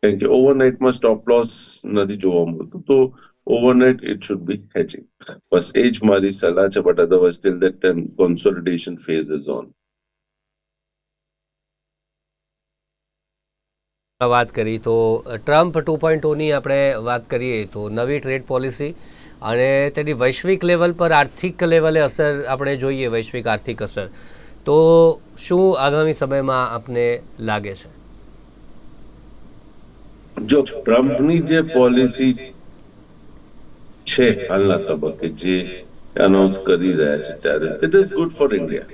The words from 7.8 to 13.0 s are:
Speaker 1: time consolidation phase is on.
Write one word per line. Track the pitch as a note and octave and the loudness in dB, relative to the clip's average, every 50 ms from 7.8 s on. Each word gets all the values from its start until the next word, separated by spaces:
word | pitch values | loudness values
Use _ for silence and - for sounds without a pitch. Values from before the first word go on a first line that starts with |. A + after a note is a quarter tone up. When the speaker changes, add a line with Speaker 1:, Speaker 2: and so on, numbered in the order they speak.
| - | -2
Speaker 1:
time | F#2+ F2+ E2+ E2 | -2 0 0 -4
consolidation | - - - F#2+ F2+ F2 E2+ - G2+ F#2+ F2+ E2+ F2+ F2+ E2+ - - F2 E2 - - | -8 -2 0 0 0 0 2 0 0 0 0 -4 -4 -4 -4 -6 -8 -12 -12 -8 -4
phase | D#2+ D#2+ D2+ D2 D#2 | -4 -4 -4 -4 -6
is | D2 C#2 C#2+ C2+ B1 | -8 -6 -6 -8 -8
on. | A#1+ - _ _ _ _ _ _ _ _ _ _ _ _ _ _ _ _ _ _ _ _ _ _ _ _ _ _ _ _ _ _ _ _ _ _ _ _ _ _ _ _ _ _ _ _ _ _ _ _ _ _ _ _ _ _ _ _ _ _ _ _ _ _ _ _ _ _ | -10 -14 _ _ _ _ _ _ _ _ _ _ _ _ _ _ _ _ _ _ _ _ _ _ _ _ _ _ _ _ _ _ _ _ _ _ _ _ _ _ _ _ _ _ _ _ _ _ _ _ _ _ _ _ _ _ _ _ _ _ _ _ _ _ _ _ _ _